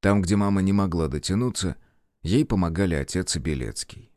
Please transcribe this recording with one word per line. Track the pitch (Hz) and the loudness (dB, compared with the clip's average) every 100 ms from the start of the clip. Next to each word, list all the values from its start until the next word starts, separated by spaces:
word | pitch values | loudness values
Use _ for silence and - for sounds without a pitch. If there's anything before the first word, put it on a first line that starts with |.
Там, | 98 101 | 2 2
где | 87 101 | 2 2
мама | 101 98 | 2 2
не | 95 | 2
могла | 101 98 85 78 | 2 2 0 -2
дотянуться, | 73 - 95 123 - 95 - _ _ _ _ | -2 -2 -2 -2 -2 -6 -6 _ _ _ _
ей | - 113 | 0 0
помогали | 156 101 87 80 98 | 2 2 0 2 0
отец | 80 69 - - 80 | 0 -2 -4 -2 -4
и | |
Белецкий. | 65 71 58 - - - - | -2 -4 -4 -8 -12 -16 -20